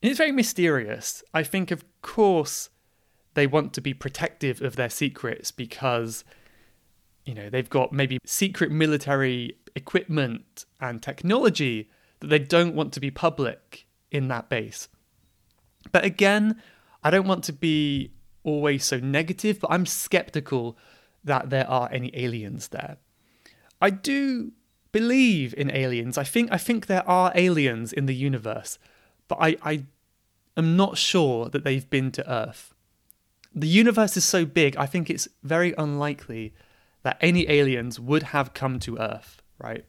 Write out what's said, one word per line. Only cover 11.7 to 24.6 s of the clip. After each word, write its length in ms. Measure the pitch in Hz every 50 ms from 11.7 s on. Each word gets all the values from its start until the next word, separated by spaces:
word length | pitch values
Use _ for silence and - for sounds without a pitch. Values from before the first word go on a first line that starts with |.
| 120 110 107 _ _ _ _ _ _ _
that 60 | -
they 120 | 123 147 151
don't 360 | 139 139 170 170 175 175 160
want 180 | 151 160 - -
to 80 | -
be 100 | 135 139
public 760 | 135 - - 170 - - 139 117 113 - _ _ - - _ _ _ _ _ _
in 180 | - 147 135 131
that 220 | 131 120 - _
base. 380 | - 120 110 110 - - - - _ _ _ _ _ _ _ _ _ _ _ _ _ _ _ _ _ _ _ - -
But 120 | 185 -
again, 560 | 196 - - 202 196 202 214 214 214 220 226 - - _ _ _ _ _ _ -
I 80 | 151
don't 160 | 165 190 190
want 180 | 190 190 175 -
to 100 | - 151
be 580 | 135 - 165 156 151 151 147 143 139 135 131 - - - - - _ _
always 420 | - 151 147 147 151 143 131 -
so 140 | - - 127
negative, 640 | 123 135 139 143 165 160 180 - - 214 214 202
but 100 | - -
I'm 160 | 160 180 185
skeptical 880 | - - - - - - 180 - - - 156 143 - - 127 117 117 117 _ _ _ _ _ _ _ _ _ _
that 240 | 143 143 131 - 131
there 200 | 135 135 131 123
are 180 | 127 131 123 123
any 200 | - 127 123 127 -
aliens 560 | 127 123 123 117 117 107 101 - 139 - -
there. 300 | - - - - - - _ _ _ _ _ _ _ _ _ - _ _ _ _ _ _
I 80 | - 202
do 640 | 196 190 - 269 277 277 277 269 262 247 220 233 - _